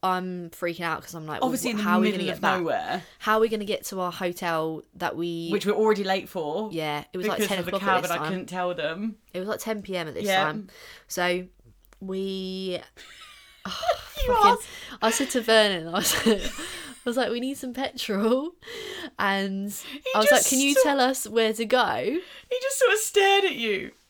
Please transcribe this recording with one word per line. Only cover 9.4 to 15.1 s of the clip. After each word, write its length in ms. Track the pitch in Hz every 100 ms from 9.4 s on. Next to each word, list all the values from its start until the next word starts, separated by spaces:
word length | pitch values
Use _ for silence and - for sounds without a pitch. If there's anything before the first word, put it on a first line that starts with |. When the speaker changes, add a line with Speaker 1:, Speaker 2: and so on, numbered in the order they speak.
| 190
Speaker 1:
like, 140 | 220
ten 200 | - 214
P 120 | 196 185
M 140 | 160
at 60 | -
this 100 | 202
Speaker 2:
Yeah. 180 | 190
Speaker 1:
time. 240 | 190 214 196 - - - _
So 380 | - 180 180 185 _ - _ _ _
we, 800 | 190 190 190 190 190 185 190 180 - - - -
<sighs> 440 | - - - - -
oh, 140 | - 679 605
Speaker 2:
<laughs> 240 | - 605 508
You 80 |
Speaker 1:
fucking, 180 | 480 427
Speaker 2:
asked. 160 | 480 - - - -
Speaker 1:
I 80 | 220